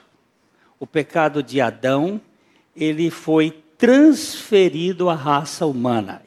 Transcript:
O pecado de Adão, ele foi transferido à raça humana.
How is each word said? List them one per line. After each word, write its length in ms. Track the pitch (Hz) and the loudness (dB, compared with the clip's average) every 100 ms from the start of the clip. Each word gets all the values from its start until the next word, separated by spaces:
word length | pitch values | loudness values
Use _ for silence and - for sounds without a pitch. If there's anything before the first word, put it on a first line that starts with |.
| _ _ _ _ _ _ _ _ | _ _ _ _ _ _ _ _
O 60 | - | -8
pecado 560 | 160 139 175 151 147 | -6 -4 -2 -2 -2
de 180 | 123 131 | -4 -2
Adão, 640 | 117 113 127 135 170 208 - _ _ _ _ - | -2 -2 -2 -2 -2 -6 -12 _ _ _ _ -6
ele 340 | 156 156 170 | -4 -2 -4
foi 540 | 165 - 160 156 156 _ _ | -4 -2 0 0 -4 _ _
transferido 1300 | 233 262 311 262 - - - 202 180 147 175 175 180 | 4 6 6 4 -2 -14 0 2 2 0 -4 -2 -2
à 60 | 160 | -2
raça 500 | 139 143 151 - 165 | 0 -2 -2 -4 -4
humana. 560 | 131 123 120 95 92 | -2 -2 -2 -4 -10